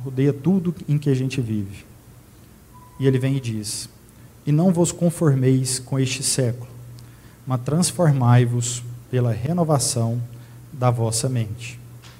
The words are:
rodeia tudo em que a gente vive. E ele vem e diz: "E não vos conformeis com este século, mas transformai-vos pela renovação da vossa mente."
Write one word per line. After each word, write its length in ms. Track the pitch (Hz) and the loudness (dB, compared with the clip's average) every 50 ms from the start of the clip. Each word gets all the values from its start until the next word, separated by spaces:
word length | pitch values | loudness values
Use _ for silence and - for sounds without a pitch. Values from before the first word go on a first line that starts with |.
rodeia 300 | 123 135 127 131 139 143 | -12 -6 -2 2 2 2
tudo 420 | - 139 127 165 196 190 165 180 151 - - - | 2 2 2 2 2 2 2 0 -4 -4 -2 -2
em 100 | 143 147 | 0 0
que 100 | 147 143 | 2 2
a 60 | 131 | 2
gente 260 | 127 131 131 - 135 | 2 0 -2 -2 -2
vive. 440 | 120 110 110 104 98 98 95 - - - - - - - - - - - - - - - - - - - - - - - - - | -2 -2 -2 -4 -4 -6 -10 -14 -18 -20 -20 -20 -20 -20 -20 -20 -20 -20 -20 -20 -20 -20 -20 -20 -20 -20 -20 -20 -20 -16 -6 0
E 60 | 131 | 2
ele 120 | 135 131 123 | 2 4 4
vem 180 | 127 135 139 | 2 0 0
e 40 | 135 | -2
diz: 480 | 123 117 110 107 104 104 - - - - - - - - - - - - - - - | -2 -4 -6 -6 -6 -8 -8 -10 -12 -14 -16 -20 -20 -20 -20 -20 -20 -20 -20 -8 -2
"E 60 | 147 | 0
não 200 | 147 156 180 190 | 2 4 4 4
vos 200 | 170 175 175 156 | 4 2 2 0
conformeis 840 | - - 170 170 160 - 170 147 135 131 127 131 131 131 131 127 - - | 0 0 0 0 0 2 2 2 4 4 4 4 4 2 2 -2 -4 -6
com 200 | - - 139 135 | -6 -4 -2 -2
este 240 | 131 127 - - | -2 -2 -2 -4
século, 480 | 143 - - - 127 117 117 - - - - - - - - - - - - - - - - - - | -4 -2 -2 0 0 -2 -2 -6 -10 -16 -18 -18 -20 -20 -20 -20 -20 -20 -20 -20 -20 -20 -20 -14 -8
mas 140 | 131 127 123 | -4 -4 -4
transformai-vos 1200 | 123 139 147 175 180 - - - 175 147 139 135 120 120 120 123 123 120 123 120 120 - - - - - - - - - | -2 0 0 0 0 0 0 2 2 4 4 4 6 6 6 6 6 4 0 -2 -4 -4 -6 -8 -10 -14 -16 -18 -10 -4
pela 220 | 127 127 120 120 | -2 0 0 0
renovação 880 | 107 104 127 147 175 180 165 156 151 127 - - - 117 113 113 117 120 120 - - - - - - - - - | 0 -2 -2 -2 0 0 2 2 2 2 2 0 -2 0 0 0 -2 -4 -6 -8 -12 -18 -20 -20 -20 -20 -20 -14
da 180 | - 131 123 123 | -6 0 2 2
vossa 380 | 120 117 117 110 113 - - 135 | 2 2 0 0 0 -2 -2 -2
mente." 520 | 127 117 107 98 98 - - - - - - - - - - - - - | -2 -2 -4 -4 -6 -10 -12 -14 -16 -16 -18 -20 -20 -20 -20 -20 -20 -20